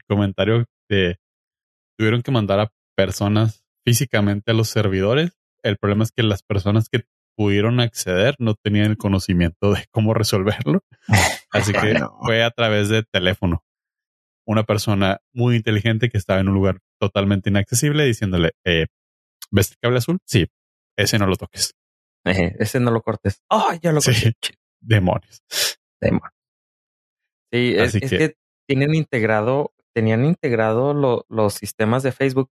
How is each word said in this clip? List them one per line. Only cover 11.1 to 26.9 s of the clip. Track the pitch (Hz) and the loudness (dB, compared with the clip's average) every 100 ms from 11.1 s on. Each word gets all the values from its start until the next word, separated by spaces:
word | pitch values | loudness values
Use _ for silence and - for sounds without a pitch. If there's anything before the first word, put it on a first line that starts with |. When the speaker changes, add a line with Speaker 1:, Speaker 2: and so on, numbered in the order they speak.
| 101 - - - | 2 2 -2 -4
Speaker 1:
Así | - 98 | -2 0
que | 98 107 117 | 0 0 0
Speaker 2:
No. | - - | -2 -8
Speaker 1:
fue | 127 113 | -2 0
a | 117 | 0
través | - 117 107 104 | 0 0 0 0
de | 110 | 0
teléfono. | 110 95 90 92 92 85 _ _ _ _ _ _ _ _ - | 0 -2 0 0 -2 -2 _ _ _ _ _ _ _ _ -4
Una | 107 | -2
persona | 110 101 - 101 98 95 _ | 0 -2 0 0 0 -2 _
muy | 123 120 117 | -2 0 0
inteligente | 110 104 117 110 120 | 0 0 0 0 0
que | 113 | -2
estaba | - 95 | -2 0
en | 95 | 2
un | 98 | 2
lugar | 95 92 _ - | 0 -2 _ -6
totalmente | 101 101 98 98 101 | -4 0 0 0 0
inaccesible | 101 98 120 151 147 143 | -2 0 -2 -2 0 0
diciéndole, | 110 101 90 82 - 92 | 0 -2 0 0 -2 -2
eh, | 82 80 _ _ _ _ _ - | 0 -2 _ _ _ _ _ -4
"¿ves | 98 101 | 0 -2
el | - | -2
cable | 120 123 | -2 -2
azul? | 120 180 - | -2 -6 -2
Sí, | 104 80 _ _ _ _ - | -2 -2 _ _ _ _ -4
ese | 101 113 | -2 0
no | 98 | 0
lo | 90 | -2
toques". | 95 - - - _ _ _ _ - | -6 -8 -8 -10 _ _ _ _ -4
Speaker 3:
Ejé, | 92 85 104 | 0 -2 -2
"Ese | 110 131 | -4 -2
no | 123 | 0
lo | 113 | -2
cortes". | - 107 101 - - | -4 -6 -6 -6 -2
"Ah, | 214 - 170 | -2 -2 -2
ya | 170 | -2
lo | 151 | 0
Speaker 1:
Sí. | 139 | 0
Speaker 3:
corté". | 113 113 - - - _ _ | 2 0 -2 -10 -14 _ _
Speaker 1:
Demonios. | - 107 90 - - - - - - - _ - | -2 0 0 -2 -6 -20 -10 -6 -6 -6 _ -6
Speaker 3:
Demonios. | - - - _ _ _ _ _ _ | -4 -4 -6 _ _ _ _ _ _